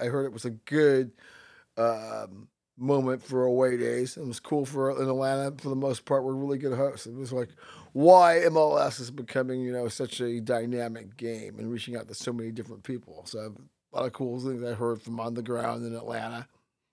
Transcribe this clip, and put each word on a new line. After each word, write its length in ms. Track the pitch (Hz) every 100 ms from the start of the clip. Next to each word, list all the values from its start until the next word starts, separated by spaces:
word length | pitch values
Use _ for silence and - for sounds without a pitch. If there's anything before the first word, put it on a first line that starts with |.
I, 40 |
I 40 | 120
heard 180 | 139 139
it 60 |
was 120 | 117
a 60 | 123
good, 640 | 113 - 151 147 135 123 - - - - - _ -
um, 720 | 117 110 110 110 98 98 - _ _ -
moment 460 | 131 139 131 131
for 220 | - 127
away 320 | 127 127 127 123
days. 400 | 120 120 127 -
It 100 | 139
was 140 | 113
cool 260 | - 147 131
for, 240 | 139 135
in 180 | 131 135
Atlanta, 460 | 131 135 135 139 143
for 120 | 139
the 80 | 135
most 280 | 139 123
part, 200 | - 139
were 100 | 131
really 240 | 135 139 139
good 180 | 139 123
hosts. 300 | 139 131 113
It 80 |
was 180 | 123 127
like, 180 | 127 120 - - - -
why 460 | 135 160 185 175 165
M 160 | 170 160
L 220 | 151 147
S 220 | 139 -
is 100 | 120
becoming, 500 | 139 117 139 127 127
you 120 | 123
know, 160 | 123 120
such 320 | - 127 -
a 200 | 120 120
dynamic 760 | 113 120 120 123 117 113 95 113
game 420 | 117 113 104 110
and 120 | 113
reaching 260 | 117 123 117
out 120 | -
to 60 |
so 180 | 98 -
many 180 | 120 113
different 320 | 113 110 101
people. 400 | - 123 - 80 -
So 280 | 110 107 101 135 _ _
a 40 | -
lot 100 | 131
of 60 |
cool 280 | - 127 123
things 220 | 131 123
I 120 | 120
heard 260 | 110 117 113
from 200 | 117 117
on 140 | 113
the 80 | 120
ground 440 | 117 120 117 117 117
in 80 |
Atlanta. 540 | 117 113 117 117 117 127 _ _ _ _